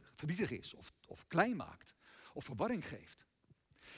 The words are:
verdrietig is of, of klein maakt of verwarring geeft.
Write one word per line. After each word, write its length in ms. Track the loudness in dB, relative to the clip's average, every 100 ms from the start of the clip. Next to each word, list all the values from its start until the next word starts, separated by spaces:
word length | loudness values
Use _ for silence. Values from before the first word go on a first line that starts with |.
| -20 -4
verdrietig 360 | 0 2 2
is 220 | 0 -6
of, 200 | -12 -14 -18 -14
of 200 | -14 2
klein 280 | 6 6 4
maakt 400 | -4 -12 -20 -20 -20 -20 -14
of 100 | -10
verwarring 440 | -6 0 2 2 -2
geeft. 380 | -8 -12 -20 -20 _ _ -20 _ -20 -18